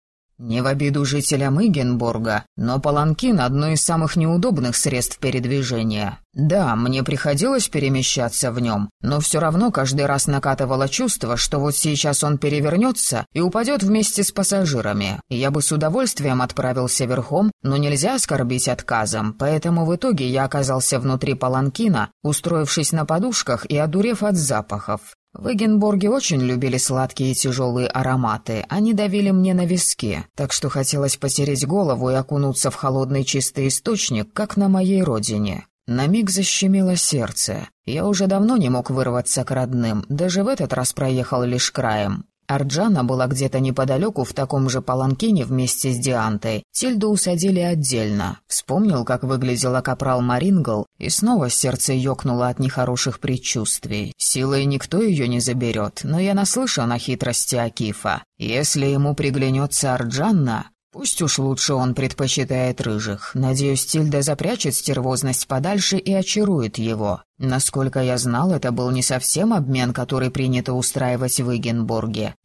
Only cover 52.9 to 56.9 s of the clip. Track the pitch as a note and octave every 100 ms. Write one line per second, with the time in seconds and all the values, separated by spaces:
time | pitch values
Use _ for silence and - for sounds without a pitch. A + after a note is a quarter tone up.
52.9 | B2 B2+ - - B2+ - A#2+ G#2+ - -
53.9 | G2+ G2+ - - C3 C3+ C#3 C#3 C#3 -
54.9 | F3 A3 D#3 A#2+ A#2+ B2 B2 A#2+ G#2+ G#2+
55.9 | - C3+ D#3+ G3 G3 G3 B3 C4 - A#2